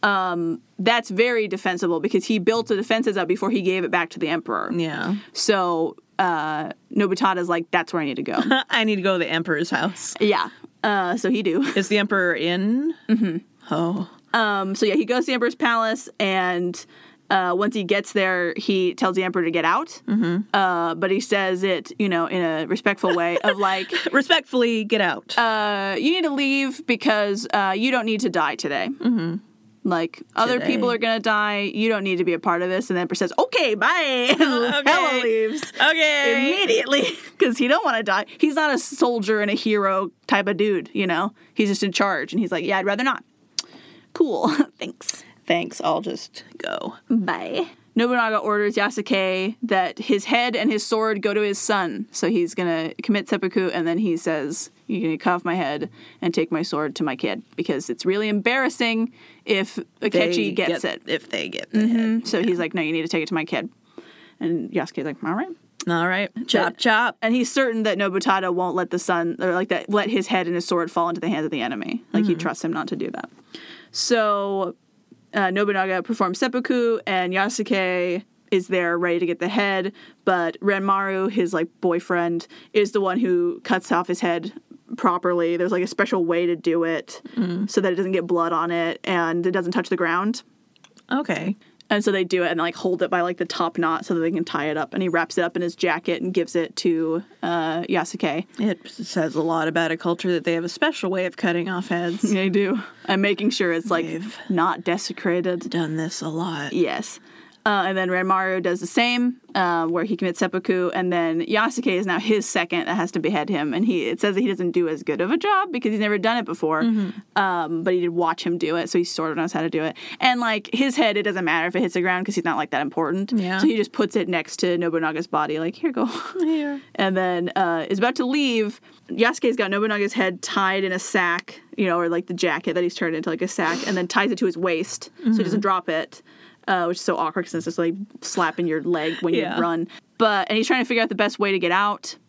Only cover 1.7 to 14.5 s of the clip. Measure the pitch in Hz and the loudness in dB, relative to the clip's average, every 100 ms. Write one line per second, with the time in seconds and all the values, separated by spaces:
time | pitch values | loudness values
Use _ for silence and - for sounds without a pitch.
1.7 | 175 180 165 151 196 - 220 180 226 226 | -2 0 0 2 0 2 2 2 0 0
2.7 | 202 226 226 247 196 170 180 190 - 180 | -2 0 0 0 0 0 0 2 0 2
3.7 | 185 170 175 170 - 165 170 160 104 52 | 0 0 0 -2 -4 -2 -2 -2 -4 -2
4.7 | 170 165 147 - 202 - - - 202 180 | -2 -2 -2 -4 -4 -6 -4 2 2 2
5.7 | 170 165 - _ - 185 160 156 151 156 | 0 -2 -4 _ 0 0 0 -2 -4 -6
6.7 | - _ - 202 196 214 180 175 170 170 | -10 _ 0 2 4 2 2 0 -2 2
7.7 | 180 165 175 147 127 143 - - 262 - | 0 0 -2 -2 -4 -2 -2 2 0 2
8.7 | 240 220 208 190 185 165 160 165 151 170 | 0 2 2 2 2 0 -2 0 0 0
9.7 | 123 185 180 - - 208 202 - - - | 0 -2 -4 -8 0 2 2 0 -8 -20
10.7 | _ 220 202 180 226 - 247 202 240 277 | _ 0 0 0 0 2 2 2 2 2
11.7 | - 190 208 202 196 180 160 165 175 202 | 0 2 2 2 2 2 2 0 0 0
12.7 | 247 302 311 - 220 202 165 - _ - | 0 0 -4 0 2 2 -2 -8 _ -4
13.7 | 156 170 196 175 - _ 226 214 | -2 0 -2 -6 -12 _ 0 2